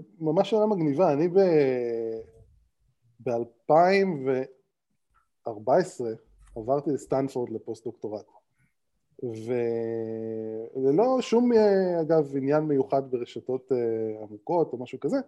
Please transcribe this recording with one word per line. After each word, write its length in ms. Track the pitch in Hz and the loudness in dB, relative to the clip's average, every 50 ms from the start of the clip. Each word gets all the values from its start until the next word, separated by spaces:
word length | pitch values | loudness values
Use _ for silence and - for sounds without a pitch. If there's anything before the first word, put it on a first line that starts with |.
| - _ _ - | -8 _ _ -6
ממש 320 | 160 156 160 190 196 - | -2 0 2 2 2 2
שאלה 160 | 226 214 214 | 2 2 2
מגניבה. 460 | 220 214 175 160 147 135 151 190 165 | 2 2 0 0 0 2 4 4 4
אני 160 | 143 139 165 180 | 4 2 2 2
ב-, 920 | 165 196 196 180 165 151 143 131 127 123 120 120 117 113 113 113 113 113 113 - - - - _ _ _ _ _ _ _ _ _ _ _ _ _ _ - | 4 4 4 6 6 4 4 4 2 0 -2 -2 -4 -4 -4 -6 -6 -8 -12 -16 -20 -20 -20 _ _ _ _ _ _ _ _ _ _ _ _ _ _ -8
באלפיים 1040 | 117 127 117 117 117 - _ _ _ - 151 160 175 185 196 196 196 190 165 139 131 135 131 127 131 - - _ _ _ _ _ _ _ _ _ _ _ _ _ _ _ _ _ - | -4 -4 -2 -2 -4 -6 _ _ _ 4 6 6 6 6 6 4 2 2 0 -2 -2 -2 -2 -2 -2 -6 -12 _ _ _ _ _ _ _ _ _ _ _ _ _ _ _ _ _ -12
וארבע 300 | 120 110 104 107 120 139 | -12 -10 -6 -2 2 2
עשרה 340 | 180 175 180 - - 123 113 110 113 _ _ _ _ - _ - | 2 2 0 -6 -8 -8 -8 -8 -10 _ _ _ _ -20 _ -14
עברתי 340 | 117 107 120 135 147 143 175 | -10 -4 -2 -2 -2 -2 -4
לסטנפורד 600 | 139 - - - 143 131 139 131 - 127 120 113 | -4 -4 -4 -2 -2 -2 -2 -2 -4 -6 -6 -6
לפוסט-דוקטורט. 760 | 113 107 - - 110 - - 120 - - - 107 107 104 - _ _ _ _ _ _ _ _ _ _ _ _ _ _ _ _ _ _ - | -8 -10 -10 -10 -12 -12 -12 -14 -14 -10 -10 -10 -10 -10 -14 _ _ _ _ _ _ _ _ _ _ _ _ _ _ _ _ _ _ -12
וללא 2000 | 131 120 110 110 110 117 127 120 120 117 117 117 113 113 113 113 113 110 113 110 110 113 110 110 110 110 110 110 113 117 - 135 131 135 143 180 226 254 262 254 | -10 -10 -10 -8 -6 -4 -2 -2 -2 -2 -2 -4 -4 -4 -6 -6 -6 -6 -8 -8 -8 -8 -8 -8 -8 -8 -10 -10 -12 -10 -6 0 0 2 4 4 4 2 2 0
שום, 320 | - - 220 233 247 240 | 0 2 2 2 4 4
אה, 480 | 240 220 214 208 196 190 190 180 175 170 | 4 4 6 6 4 2 2 0 0 0
אגב, 360 | 160 147 165 160 147 135 135 | 2 2 2 2 2 0 -2
עניין 280 | 139 131 135 147 156 156 | -2 0 2 2 2 2
מיוחד 460 | 151 143 135 131 - 143 135 135 127 | 2 2 0 2 2 0 -2 -2 -2
ברשתות, 640 | 127 120 120 - - 117 - - 127 135 - - | -6 -6 -6 -6 -10 -12 -6 -6 -6 -4 -2 -2
אה, 500 | 135 123 117 113 113 113 110 110 107 107 | -2 0 0 0 -2 -2 -4 -4 -6 -8
עמוקות 500 | 107 101 107 107 - - 170 175 156 - | -12 -14 -16 -14 -6 -2 0 0 0 -2
או 60 | 127 120 | -4 -10
משהו 220 | 127 - - 127 | -10 -12 -10 -6
כזה, 160 | - 147 240 277 254 | -4 -2 -2 -2 -4